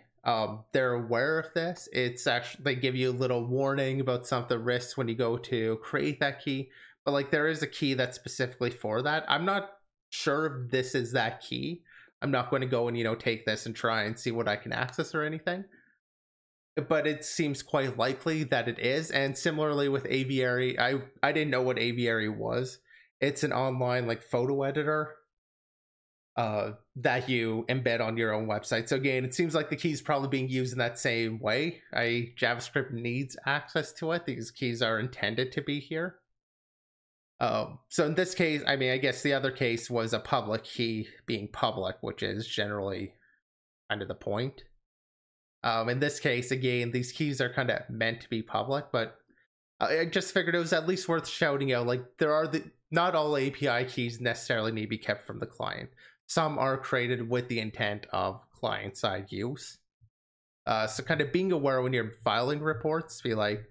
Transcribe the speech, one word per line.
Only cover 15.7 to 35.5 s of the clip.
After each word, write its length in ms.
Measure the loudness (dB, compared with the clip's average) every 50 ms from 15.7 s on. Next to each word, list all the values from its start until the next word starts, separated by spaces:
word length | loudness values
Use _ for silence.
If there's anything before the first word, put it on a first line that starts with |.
| -16 -20 _ _ _ _ _ _ _ _ _ _ _ _ _ _ _ _ _ _ -4
But 320 | -2 0 2 2 4 4
it 180 | 2 0 -2 -4
seems 380 | -4 -2 0 0 0 0 -2 -4
quite 340 | 0 0 2 2 2 0
likely 460 | 0 2 0 0 -2 -2 -2 0 0 0
that 220 | 2 2 2 2
it 120 | 0 -2 0
is. 300 | 2 2 2 2 0 0
And 280 | 2 2 2 2 0
similarly 520 | 0 0 0 2 2 2 2 2 2 2 2
with 160 | 2 0 0 0
Aviary, 720 | 0 0 2 2 2 2 2 2 2 2 2 2 2 2
I, 220 | 2 2 2 0 -4 -6 -6 -2 0
I 80 | 2
didn't 200 | 2 2 2 2
know 120 | 2 2 4
what 160 | 2 2 2
Aviary 500 | 0 0 0 2 2 2 2 2 0 0
was. 500 | -2 -2 -2 -2 0 -2 -2 -4 -6 -12 _ _ -20 -20 -20 _ _ 0
It's 220 | 0 0 2 2 0
an 100 | 0 2
online, 540 | 2 0 0 0 0 0 2 2 2 0
like, 160 | 0 -2 -4 -4
photo 400 | -2 0 0 2 2 2 0 0
editor, 520 | 0 0 0 0 0 0 0 -2 -4 -8 -16 _ _ _ _ _ _ _ _ _ _ _ _ _ _ _ _ _ _ _ _ _ _ -4
uh, 360 | -2 -2 0 0 -2 -2 -2 -6 -10 _ _ -8
that 320 | -2 0 0 0 0 0 0
you 360 | 0 2 2 2 0 0 0 0
embed 320 | 0 0 2 2 2 2
on 160 | 0 0 0
your 160 | 0 2 2 2
own 120 | 0 0
website. 440 | 0 -2 -2 -2 -2 -2 -2 0 0
So 80 | 0
again, 260 | 0 2 2 2 0 0
it 100 | 0 0
seems 220 | 0 0 2 2
like 140 | 0 0 0
the 80 | -2
key 160 | -2 0 0 -2
is 80 | -2
probably 260 | 0 0 0 0 0
being 220 | 0 0 0 0 0
used 240 | 0 0 0 0 0
in 60 | 0
that 200 | 0 0 0 0
same 400 | 0 0 2 2 0 0 -2 -2
way. 420 | 0 2 2 2 2 0 -4 -6 -10 -4 -2
I, 400 | 0 2 2 2 0 -2 -4 -2
JavaScript 540 | 0 2 2 2 0 -2 -2 -2 -2 -2 -2
needs 460 | -4 -4 -2 -2 -2 -2 -4 -6 -8 -6 -2
access 480 | -2 -2 -2 -2 -2 -2 -2 -2 -4 -6
to 180 | -6 -2 -2
it. 140 | -2 -2 -2
These 260 | -4 -6 -6 -6 -10
keys 300 | -8 -4 -2 -2 0 2
are 180 | 2 2 2 2
intended 540 | 0 -2 -4 -2 -2 0 2 0 0 -2